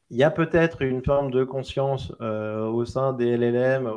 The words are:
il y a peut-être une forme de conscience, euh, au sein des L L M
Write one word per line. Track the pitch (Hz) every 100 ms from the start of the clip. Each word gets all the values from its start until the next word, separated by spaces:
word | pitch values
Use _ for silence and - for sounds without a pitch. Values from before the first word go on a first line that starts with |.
| -
il | 117
y |
a | 147
peut-être | 151 160 170 165 -
une | 135 127
forme | 127 143 139
de | 127
conscience, | 127 135 127 - 139 131 - -
euh, | 113 107 107 107 110
au | 117 120
sein | 131 135
des | 127 120
L | 120
L | 120 120
M | 127 131 123